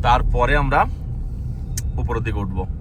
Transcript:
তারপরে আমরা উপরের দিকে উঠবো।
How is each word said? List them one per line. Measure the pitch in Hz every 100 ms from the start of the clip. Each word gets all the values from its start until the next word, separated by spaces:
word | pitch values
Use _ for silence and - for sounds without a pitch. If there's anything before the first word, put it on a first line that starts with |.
তারপরে | 120 127 120 117 123 147
আমরা | 139 139 208 - - - - - - - - - - -
উপরের | 120 117 110
দিকে | 104
উঠবো। | 98 95 92 -